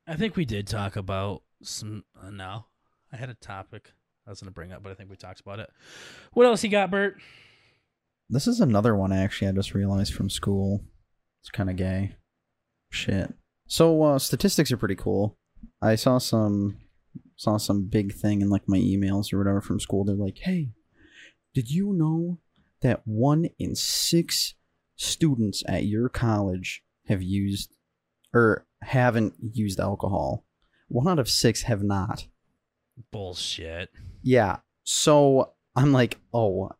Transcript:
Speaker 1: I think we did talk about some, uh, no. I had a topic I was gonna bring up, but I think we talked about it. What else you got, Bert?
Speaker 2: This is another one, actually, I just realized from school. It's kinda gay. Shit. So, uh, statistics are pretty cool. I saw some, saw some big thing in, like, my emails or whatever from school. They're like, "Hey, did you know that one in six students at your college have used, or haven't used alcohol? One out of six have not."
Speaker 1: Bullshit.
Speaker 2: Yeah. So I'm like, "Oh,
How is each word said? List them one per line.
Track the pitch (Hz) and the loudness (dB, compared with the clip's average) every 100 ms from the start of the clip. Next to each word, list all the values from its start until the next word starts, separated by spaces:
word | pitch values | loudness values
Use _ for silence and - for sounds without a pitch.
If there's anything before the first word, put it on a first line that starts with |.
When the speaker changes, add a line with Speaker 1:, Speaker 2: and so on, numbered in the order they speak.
| - | -12
Speaker 1:
I | 156 | -4
think | 220 | -4
we | 175 | -2
did | 147 104 101 | -4 -4 -6
talk | 107 98 95 | -6 -6 -6
about | 92 98 101 92 _ _ | -6 -4 -6 -8 _ _
some, | - - 107 107 - _ | -14 -12 -12 -14 -16 _
uh, | 95 | -18
no. | 101 95 104 107 _ _ _ _ | -16 -14 -14 -16 _ _ _ _
I | 117 | -16
had | 127 | -14
a | |
topic | 120 - 98 95 107 - _ _ _ - | -16 -16 -16 -16 -20 -20 _ _ _ -20
I | |
was | 98 | -18
gonna | 98 | -16
bring | 92 85 | -16 -16
up, | 92 | -16
but | 95 | -18
I | 95 | -18
think | 98 | -20
we | |
talked | 98 90 95 | -20 -20 -20
about | - 101 | -16 -14
it. | - _ - - - - - | -14 _ -20 -20 -20 -20 -4
What | - 247 | 4 6
else | 220 | 4
you | 226 | 2
got, | 202 190 | 0 0
Bert? | 196 202 - - - _ _ _ _ _ _ _ _ - | 0 -2 -6 -18 -20 _ _ _ _ _ _ _ _ -4
Speaker 2:
This | 131 226 | -2 0
is | 233 | 4
another | 175 101 113 104 | 4 4 4 4
one, | 95 | 2
actually, | 95 95 - 98 | 2 0 0 -2
I | |
just | 95 95 | 0 -2
realized | 101 98 98 107 | 0 0 0 0
from | - 98 | -2 -4
school. | - - 98 98 98 - _ _ _ _ _ | -4 -2 0 0 -2 -6 _ _ _ _ _
It's | - | -12
kinda | - 98 | -4 -4
gay. | 90 92 95 101 - _ _ _ _ _ _ _ | -2 -2 -2 -4 -6 _ _ _ _ _ _ _
Shit. | - - 95 - - _ _ - | -8 -2 -2 -2 -8 _ _ -4
So, | - 165 160 | 4 6 6
uh, | 151 139 | 4 2
statistics | - 135 202 - 151 | 0 0 0 2 2
are | 120 | 0
pretty | 107 | -2
cool. | 95 - 95 107 - _ - - _ | -4 -2 0 -2 -4 _ -20 -20 _
I | 110 | 2
saw | 110 - 127 | 2 4 2
some, | - 113 107 101 101 98 - _ _ - - | 2 2 2 2 0 -4 -14 _ _ -20 -20
saw | - - 107 | -8 -2 0
some | - 101 98 | 0 0 0
big | 113 101 | 0 0
thing | - 104 104 | -2 0 2
in, | 101 | 2
like, | 98 - | 2 2
my | 95 | 2
emails | 95 98 98 98 104 | 2 2 0 0 -2
or | 98 | 0
whatever | 98 98 | 0 0
from | - 110 | -2 -4
school. | - 98 | -2 -2
They're | 101 | 0
like, | 98 98 - | -2 -4 -6
"Hey, | - 185 139 107 _ _ _ - - _ _ | -4 -4 -4 -8 _ _ _ -20 -20 _ _
did | - 120 | -6 -2
you | 156 202 | -2 0
know | 190 156 160 170 175 _ _ _ _ | 2 2 0 -2 -6 _ _ _ _
that | 131 117 - | 0 0 -2
one | 107 131 151 170 - | 2 4 4 2 -4
in | 90 | -6
six | - - - - 170 170 - - - _ _ _ - | -4 -4 -2 0 2 0 -2 -4 -8 _ _ _ -10
students | - - 165 127 107 95 - | -6 0 2 2 0 -2 -2
at | 92 82 | -2 0
your | 107 123 | 0 -2
college | - 120 107 98 92 92 - _ _ - | -2 0 2 0 -2 -6 -12 _ _ -4
have | 101 | -2
used, | 92 98 98 98 - _ _ _ _ _ _ | -2 -2 -2 -4 -8 _ _ _ _ _ _
or | 120 117 104 - _ | 4 4 4 -2 _
haven't | 101 135 123 117 107 - | -2 2 2 2 0 -4
used | 110 110 107 95 | -8 -4 -4 -2
alcohol? | 95 101 95 95 69 110 _ _ _ _ - | -2 -2 -2 -2 -2 -6 _ _ _ _ -6
One | 120 151 | -2 2
out | 175 | 2
of | 117 | 0
six | - 123 110 | 2 2 2
have | - 107 | -2 -2
not." | 101 98 95 - - _ _ _ _ _ _ - 110 | 0 -2 -2 -6 -12 _ _ _ _ _ _ -20 -16
Speaker 1:
Bullshit. | 107 95 90 - - 80 82 92 - - - | -12 -10 -8 -8 -8 -8 -10 -10 -14 -20 -6
Speaker 2:
Yeah. | 123 127 101 - _ _ | 2 4 2 -2 _ _
So | - - - 147 143 135 - _ _ | -6 -2 4 6 6 4 2 _ _
I'm | - 143 | 2 4
like, | 135 117 - _ | 6 4 0 _
"Oh, | 117 110 92 95 - | -2 0 0 -4 -10